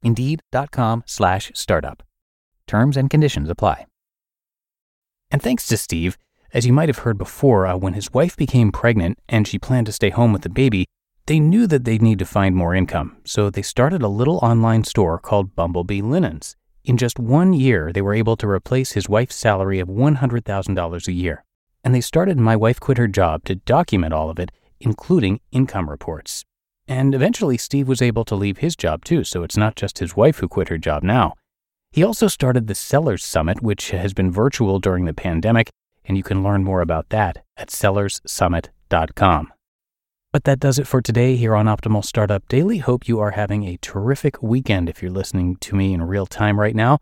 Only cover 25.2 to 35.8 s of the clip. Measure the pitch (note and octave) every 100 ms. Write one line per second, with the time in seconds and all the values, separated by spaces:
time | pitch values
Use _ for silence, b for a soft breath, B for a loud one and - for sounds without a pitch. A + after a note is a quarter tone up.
25.2 | G2+ G2+ _ B2+ C3 G#2 D#2+ D2 - D#2
26.2 | - - - _ _ _ - C3 C3+ C3+
27.2 | D3+ A#3 F3 B2 - C#3+ C3 B2+ B2 A2+
28.2 | A2+ G2+ G2+ F#2+ D#3+ E3 F2 D#2 - E3+
29.2 | - F2+ F2 - G#2+ - G2+ - F2 -
30.2 | A2+ D#3 F2+ - F2 E2 D#2+ D2 F2 B2
31.2 | F2+ - _ _ _ _ _ - F#3 A3+
32.2 | G#3 - C3 B2+ A2 G2 - C3+ D#3+ F#2
33.2 | - - D#2 F#2+ A2+ G2+ - F#2 F#2+ F#2+
34.2 | F#2 F2+ B2 - G#2+ G2 F#2+ F#2 D#2+ D2+
35.2 | F#2+ E2 F2 A#2 A2+ -